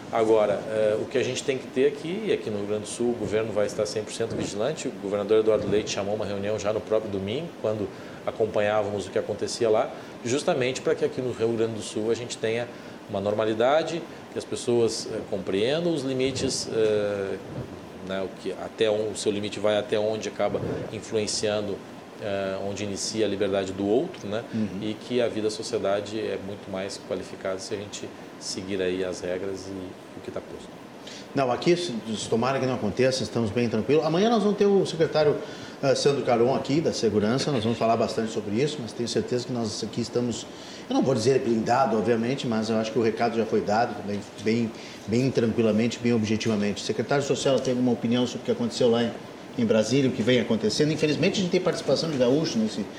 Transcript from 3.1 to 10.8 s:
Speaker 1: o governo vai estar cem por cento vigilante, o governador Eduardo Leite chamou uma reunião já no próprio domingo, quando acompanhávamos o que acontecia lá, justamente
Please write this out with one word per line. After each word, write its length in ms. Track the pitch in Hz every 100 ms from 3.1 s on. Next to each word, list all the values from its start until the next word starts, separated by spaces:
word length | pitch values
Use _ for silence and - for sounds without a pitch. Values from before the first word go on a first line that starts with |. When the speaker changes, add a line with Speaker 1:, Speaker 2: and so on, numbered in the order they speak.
Speaker 1:
o 40 |
governo 380 | 117 101 104 113
vai 140 | 101 101
estar 180 | - 104
cem 160 | 110
por 100 | 104
cento 240 | - 113 107
vigilante, 500 | 95 98 120 156 139
o 60 | 98
governador 380 | 98 101 101 110
Eduardo 280 | 110 107 95
Leite 220 | 104 104
chamou 240 | - 98
uma 120 | 107 98
reunião 320 | 101 101 107
já 140 | 98
no 80 | 107
próprio 300 | - 107 101
domingo, 380 | 101 98 123 170 -
quando 280 | 113 110 101 - - -
acompanhávamos 840 | - - 110 110 104 107 101 101 92
o 40 |
que 80 | 113
acontecia 500 | 101 101 104 - 113
lá, 220 | 107 143 - - -
justamente 560 | 120 131 147 156 123 131